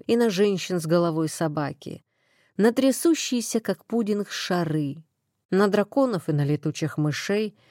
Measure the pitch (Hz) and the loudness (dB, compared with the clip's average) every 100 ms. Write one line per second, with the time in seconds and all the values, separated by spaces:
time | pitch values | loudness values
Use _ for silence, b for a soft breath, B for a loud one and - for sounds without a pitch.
0 | - 233 233 185 208 190 - 180 160 170 | 0 2 2 2 2 0 -2 -4 2 2
1 | 170 160 160 - 160 151 143 151 - - | 2 0 -2 -2 -2 -2 -6 -8 -14 -14
2 | _ _ _ _ _ - 214 226 269 247 | _ _ _ _ _ 0 2 4 2 2
3 | 339 311 - 247 226 226 - 190 - 226 | 2 2 0 -4 -2 -4 -2 -6 -4 -2
4 | 208 208 202 - - 180 160 151 143 143 | 0 -2 -4 -6 -2 -2 0 -2 -2 -6
5 | - _ _ _ _ 185 208 208 202 - | -14 _ _ _ _ 2 2 2 0 2
6 | 269 190 - 151 143 147 156 147 156 - | 2 0 -2 0 0 0 -2 -4 -4 -2
7 | 151 139 - 202 214 b b | -2 -2 -2 -2 -2 b b